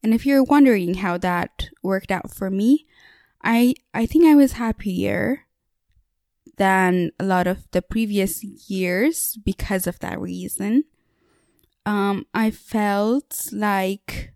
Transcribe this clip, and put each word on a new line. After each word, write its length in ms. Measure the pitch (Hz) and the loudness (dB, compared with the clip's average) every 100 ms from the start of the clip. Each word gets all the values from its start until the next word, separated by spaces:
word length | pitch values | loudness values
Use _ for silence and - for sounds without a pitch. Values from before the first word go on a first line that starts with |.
And 100 | 220 | 0
if 140 | 226 277 | 0 4
you're 180 | 277 | 4
wondering 520 | 262 285 277 208 175 185 | 6 6 6 4 0 -4
how 240 | 190 175 | -4 -2
that 500 | 185 175 175 - - _ | -2 -2 -4 -8 -12 _
worked 280 | 190 190 - | -4 -4 -4
out 220 | 185 - | -6 -6
for 160 | - 190 | -10 -6
me, 380 | 190 220 294 _ _ - _ _ _ | 0 2 2 _ _ -20 _ _ _
I, 320 | 220 233 247 - _ | -2 2 2 0 _
I 140 | - 226 | -6 0
think 180 | 320 330 | 6 8
I 80 | |
was 200 | 294 269 | 8 6
happier 880 | - 233 214 202 180 196 202 196 277 _ _ _ _ _ _ _ _ _ _ _ _ | 2 -6 -4 -6 -4 -2 -2 -2 -4 _ _ _ _ _ _ _ _ _ _ _ _
than 540 | 196 190 185 180 175 _ | 0 2 2 0 -2 _
a 40 | |
lot 220 | 190 185 180 | -2 0 -2
of 240 | 175 - | -4 -4
the 140 | 180 | -6
previous 600 | - 220 220 202 190 - | -4 -4 -2 -2 -2 -4
years 920 | 202 - - 190 180 185 269 330 - 226 202 | -12 -20 -10 -6 -2 0 0 -2 -6 -6 -6
because 400 | 196 - 190 175 | -6 -4 -2 -4
of 140 | 170 | -8
that 200 | - - | -10 -8
reason. 680 | 185 180 185 - 202 240 311 _ _ _ _ _ _ _ _ _ - | -10 -10 -10 -8 0 0 0 _ _ _ _ _ _ _ _ _ -6
Um, 400 | 208 202 196 - | -2 -2 -4 -6
I 160 | - 220 | -2 -2
felt 1000 | 220 - 226 208 202 208 262 - - - | -4 -6 -2 0 0 0 -2 -4 -12 -10
like 800 | 208 208 196 190 196 - - - | -4 -2 -2 -2 -6 -10 -12 -12